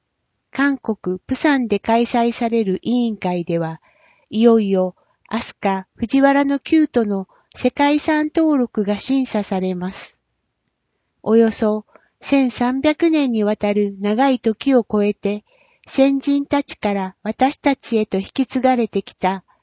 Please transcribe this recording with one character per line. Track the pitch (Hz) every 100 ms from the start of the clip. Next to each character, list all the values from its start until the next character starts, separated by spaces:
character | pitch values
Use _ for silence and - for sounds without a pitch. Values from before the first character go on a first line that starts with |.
| _ _ _ _ _
韓 | - 277 269
国・ | - 214 180 185
プ | -
サ | 262 320 277
ン | 233
で | 202
開 | - 233
催 | 240 240 233
さ | 233 233
れ | 226
る | 196 185
委 | - 247 233
員 | 208
会 | 180 180
で | 175 170
は、 | 160 160 _ _ _ _ -
い | 214
よ | 233 226
い | 202
よ | 190 185 - _ _ -
飛 | 226 - -
鳥・ | 196 190 190 -
藤 | 226 269
原 | 277 277
の | 277 277
宮 | - 320 302
都 | 240
の | 208 196 190 _ _
世 | - 254
界 | - 285 294
遺 |
産 | - 302 302
登 | - 320 285
録 | 240 -
が | 202 202
審 | - 269 254
査 | 214
さ | 202 190
れ | 185
ま | 180 180
す。 | 190 - _ _ _ _ _ _ _ _ _ _ _
お | - 226
よ | 226
そ | - 214 214 - - _ _
千 | - 277 254
三 | - 247 262
百 | 302 302 339
年 | 311 277
に | 220
わ | 208 214
た | 208
る | 208 202 196
長 | 202 214 269
い | 254
時 | 226 214 269
を | 262 -
超 | 214
え | 208
て、 | - 202 208 - _ _ _ -
先 | - 269 269
人 | 285 285 285
た | 277
ち | - -
か | 208
ら | 202 190 -
私 | 208 - 262 -
た | 285
ち | 269 - 226
へ | 220
と | 190
引 | 190
き | - 262
継 | 262
が | 254 254
れ | 226
て | 196
き | -
た | - 185 190 - _